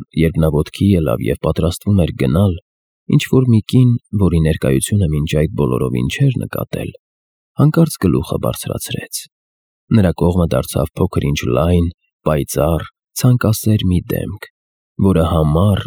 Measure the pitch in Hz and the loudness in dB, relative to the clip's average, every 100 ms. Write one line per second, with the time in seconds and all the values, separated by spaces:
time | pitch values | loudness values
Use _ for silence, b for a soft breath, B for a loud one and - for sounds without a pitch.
0 | - 78 82 85 80 73 - - 98 90 | -4 0 0 2 0 0 -2 0 2 2
1 | 69 60 55 65 - 78 80 - 98 101 | 0 -2 -2 -2 -2 0 -2 -2 0 0
2 | 76 - 67 78 101 82 _ _ _ _ | 0 0 0 2 0 -2 _ _ _ _
3 | - 147 - 131 127 110 - 123 123 120 | -2 -2 2 0 4 2 2 2 2 0
4 | _ 104 90 85 78 80 65 67 - 104 | _ -2 0 2 0 0 0 0 0 0
5 | 87 76 76 78 80 101 67 62 64 60 | 0 -2 -2 0 0 0 -2 0 -2 -2
6 | 64 - 135 123 50 - - - - - | -4 0 -2 -2 -6 -8 -8 -8 -10 -14
7 | _ _ _ _ _ - 147 165 160 - | _ _ _ _ _ 0 2 2 0 0
8 | 90 62 - - 60 - - - - - | 0 0 -2 -4 -4 -6 -8 -10 -8 -10
9 | - - - _ _ _ _ _ - 113 | -10 -14 -16 _ _ _ _ _ 0 2
10 | 90 80 85 90 82 65 - - 73 - | 2 2 0 0 0 -2 -2 -4 -4 -2
11 | 92 - 67 73 - 62 82 87 87 - | -2 -2 -2 -2 -2 0 2 2 0 -6
12 | _ _ 78 76 65 - 73 80 - _ | _ _ -2 -2 -2 -2 0 -2 -6 _
13 | _ - 127 123 101 110 110 107 98 90 | _ 0 2 4 2 0 0 0 0 -2
14 | - 82 - 98 - _ _ _ _ - | -2 -6 -4 -6 -8 _ _ _ _ 0
15 | 98 82 82 85 78 80 101 95 | 2 4 2 2 2 2 2 0